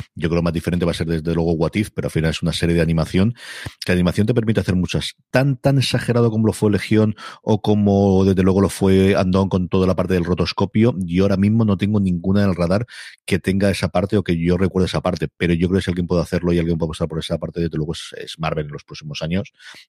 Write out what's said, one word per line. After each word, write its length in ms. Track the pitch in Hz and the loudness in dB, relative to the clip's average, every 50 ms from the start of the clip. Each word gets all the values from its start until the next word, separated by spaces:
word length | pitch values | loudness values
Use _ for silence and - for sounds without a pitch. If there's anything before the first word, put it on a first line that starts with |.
| - _ - | -16 _ -8
Yo 140 | - 78 82 | -4 -2 0
creo 0 | |
que 60 | 85 | 0
lo 60 | 87 82 | 2 0
más 100 | 85 80 | 0 -2
diferente 320 | 85 - - 85 87 87 | -2 -2 -2 -2 0 0
va 60 | 85 | -2
a 20 | 80 | -2
ser, 140 | - 85 | -2 -4
desde 260 | 80 85 80 76 85 82 | -4 -4 -4 -2 -2 0
luego, 180 | 85 82 85 85 | 0 0 0 0
What 180 | 78 82 78 - | 0 0 -2 0
If, 160 | 101 107 - - | -2 -4 -4 -4
pero 140 | - 73 | -6 -6
al 40 | 71 | -4
final 200 | - 82 78 80 | -2 -2 0 0
es 100 | 76 - | -2 -2
una 120 | - 82 80 | -2 -4 -2
serie 200 | - 85 82 85 | -2 0 0 2
de 80 | 85 | 2
animación. 520 | 80 80 82 80 78 - - 90 98 120 120 - - - - - - - - - - | 2 2 0 0 0 0 0 0 0 0 -2 -4 -12 -18 -16 -14 -14 -16 -16 -8 -4
Que 60 | - | -2
la 40 | 92 | 0
animación 320 | 90 87 87 - - 104 | 2 2 0 2 0 0
te 60 | 113 117 | 0 0
permite 280 | 120 110 110 107 98 | 0 0 0 0 0
hacer 140 | 90 - 90 | 0 0 0
muchas. 400 | 92 87 - - 76 - - - _ _ _ | 0 -2 -2 -4 -4 -6 -6 -10 _ _ _
Tan, 280 | - 127 135 143 135 | 0 2 2 2 0
tan 200 | - - 139 139 | 0 0 2 2
exagerado 540 | 135 123 - - 120 - - 113 120 117 117 | 2 0 0 -2 -2 -2 0 2 2 2 2
como 160 | 110 110 110 | 2 2 0
lo 60 | 107 - | 0 0
fue 180 | - 110 107 | 2 0 2
Legión 440 | 98 92 - - 107 107 107 107 104 - - - - - | 2 0 0 2 2 2 2 2 0 -4 -10 -18 -18 -8
o 200 | - - 110 101 | -2 0 0 0
como, 640 | - - 104 104 101 101 98 98 101 98 95 95 95 | 2 2 2 4 4 4 4 6 4 4 4 4 4
desde 200 | 98 95 90 92 | 4 4 4 4
luego, 180 | 95 92 98 | 4 4 4
lo 80 | 98 87 | 2 2
fue 460 | - - 98 95 95 95 95 98 101 | 0 0 2 4 4 6 4 4 4
Andón 320 | 80 98 92 92 95 98 92 | 2 2 2 2 2 2 2
con 180 | - 95 90 | 0 -2 -2
toda 200 | - - 95 92 | 0 0 2 2
la 80 | 92 90 | 2 2
parte 180 | 87 90 87 92 | 0 0 0 0
del 100 | 90 82 | 0 0
rotoscopio, 720 | 85 90 80 87 - - - 101 90 - 107 110 120 - 92 | 0 -2 -2 -2 -2 -2 -2 -4 -2 2 2 2 2 2 0
yo 260 | 95 82 85 90 98 | -4 -2 0 2 2
ahora 100 | 98 98 | 2 2
mismo 300 | 92 98 104 110 113 113 | 2 2 2 2 2 2
no 100 | 104 98 | 2 0
tengo 240 | 87 101 98 107 104 | 0 0 0 0 0
ninguna 440 | 98 92 90 85 85 95 98 101 101 | 0 0 0 -2 0 0 2 2 2
en 60 | 98 | 2
el 60 | 87 | 0
radar 300 | 85 87 85 92 107 117 - - - - - - _ _ | 0 0 0 0 0 -2 -4 -12 -18 -20 -20 -20 _ _
que 140 | - 98 87 | -4 -4 -2
tenga 300 | - 98 95 98 101 98 | 0 0 0 2 2 0
esa 200 | 92 - - 85 | 0 0 -2 -2
parte 260 | - - 98 - 110 | -2 -2 -2 0 0
o 80 | 104 90 | 0 0
que 140 | - 87 | 0 -2
yo 200 | 82 85 85 87 | 0 0 0 0
recuerde 280 | 87 95 90 - 92 92 | 2 0 0 0 0 -2
esa 160 | 82 - 80 | -2 -2 -2
parte. 260 | - 90 90 - 78 73 _ | -2 -2 -4 -4 -6 -8 _
Pero 180 | - 90 85 87 | -4 -2 0 0
yo 140 | 82 92 | 2 0
creo 120 | 85 95 95 | 0 0 0
que 40 | - | -2
si 80 | 95 | -2
alguien 160 | 87 90 87 | -4 -4 -2
puede 140 | 82 87 85 | -2 -2 -2
hacerlo 320 | 80 - - 87 85 87 85 | -2 -2 -4 -2 0 0 0
y 60 | 87 | 0
alguien 180 | 82 85 85 | 0 0 -2
puede 100 | 80 82 | -2 -4
apostar 220 | 80 76 - 87 78 | -6 -6 -6 -6 -6
por 100 | 80 80 | -6 -6
esa 180 | - - 85 | -6 -6 -6
parte, 220 | 78 82 80 - 87 | -6 -6 -8 -6 -4
desde 160 | 85 80 76 | -4 -4 -2
luego 160 | 78 76 80 | -4 -4 -6
es, 240 | 80 - - - - | -8 -10 -12 -16 -16
es 220 | - - - - - | -16 -14 -14 -10 -8
Marvel 280 | 80 78 78 78 76 | -6 -6 -4 -6 -8
en 40 | 73 | -8
los 140 | 71 - - | -10 -16 -16
próximos 360 | - 78 - - 76 73 - | -18 -18 -16 -14 -12 -10 -8
años. 300 | 82 80 87 95 - - _ _ - - - - - | -6 -4 -4 -4 -6 -8 _ _ -20 -20 -20 -20 -20